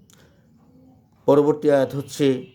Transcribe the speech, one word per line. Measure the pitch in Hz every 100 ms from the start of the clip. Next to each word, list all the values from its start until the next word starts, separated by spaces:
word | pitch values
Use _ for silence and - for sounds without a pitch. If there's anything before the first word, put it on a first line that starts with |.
| _ _ _ _ _ _ _ _ _ _ _ _
পরবর্তী | - 143 147 156 151
আয়াত | 139 131
হচ্ছে, | 139 139 - 143 127 -